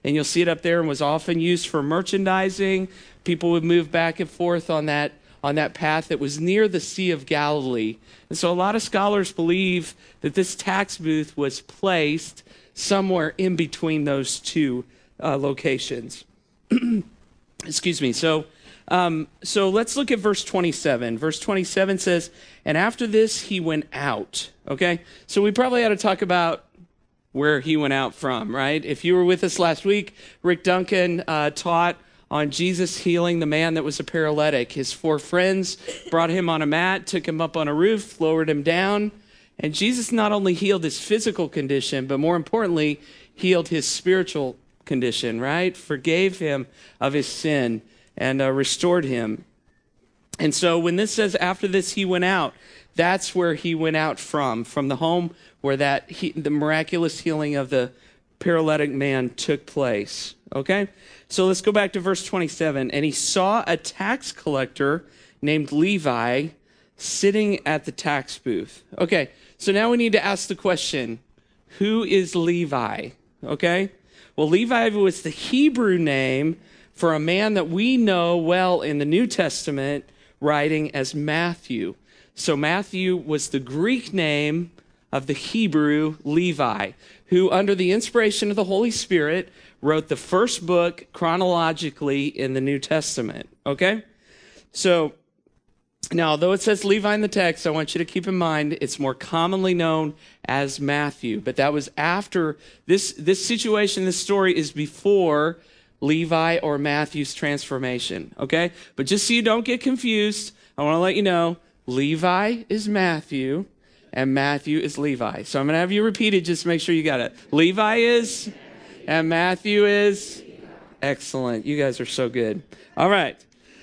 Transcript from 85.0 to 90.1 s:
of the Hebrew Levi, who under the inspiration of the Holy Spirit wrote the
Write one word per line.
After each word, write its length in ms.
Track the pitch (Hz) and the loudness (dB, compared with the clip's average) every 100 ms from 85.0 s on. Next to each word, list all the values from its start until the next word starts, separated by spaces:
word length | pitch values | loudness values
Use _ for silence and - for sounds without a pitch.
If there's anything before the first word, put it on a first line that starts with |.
| - | -6
of 160 | 135 131 | -6 -4
the 60 | |
Hebrew 840 | 143 - 226 214 151 147 147 156 156 | -6 -4 0 2 2 2 2 0 -4
Levi, 680 | 143 156 180 143 127 107 101 - - - - | -2 0 0 0 0 0 -4 -8 -20 -12 0
who 240 | 180 185 | 4 4
under 240 | 185 202 | 4 2
the 180 | 196 180 | 2 2
inspiration 580 | 208 - 240 220 208 208 | 0 0 2 2 0 -2
of 60 | 202 | -2
the 80 | |
Holy 260 | 190 196 233 | 0 0 0
Spirit 600 | 220 - 175 147 180 185 - - - | -2 0 2 2 -2 -4 -14 -20 -4
wrote 280 | 139 156 | 0 2
the 80 | 156 | 0